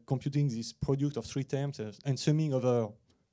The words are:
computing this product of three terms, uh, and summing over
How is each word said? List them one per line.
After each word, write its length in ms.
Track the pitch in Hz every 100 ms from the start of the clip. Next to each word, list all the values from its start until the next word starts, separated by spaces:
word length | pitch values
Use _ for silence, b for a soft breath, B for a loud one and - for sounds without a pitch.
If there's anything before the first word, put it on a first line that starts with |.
computing 440 | - 131 147 143 143
this 240 | 113 113
product 440 | - - 139 143 -
of 100 | -
three 180 | 139
terms, 340 | 131 135 143 139
uh, 140 | 107 98
and 140 | 143 131
summing 360 | - 151 156
over 340 | 131 123 120 107 - _ _ _